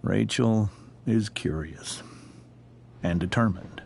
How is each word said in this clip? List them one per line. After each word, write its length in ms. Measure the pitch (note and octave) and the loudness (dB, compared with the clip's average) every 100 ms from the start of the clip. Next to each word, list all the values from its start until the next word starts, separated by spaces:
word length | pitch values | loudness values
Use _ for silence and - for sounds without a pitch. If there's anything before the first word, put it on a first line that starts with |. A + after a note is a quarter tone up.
Rachel 680 | F2+ G2 A2 - A#2+ A2 G#2 - - - - | 2 2 2 2 4 4 2 -2 -20 -10 0
is 220 | A2+ G#2 | 2 0
curious. 720 | - E2 D#2 D#2 C2+ - - - - - - - - - - - - | -4 -4 -4 -6 -10 -12 -12 -12 -20 -20 -20 -20 -20 -20 -20 -20 -6
And 180 | F2+ E2+ | 0 0
determined. 600 | F2+ - A2+ F2+ - - | 0 2 2 0 -8 -14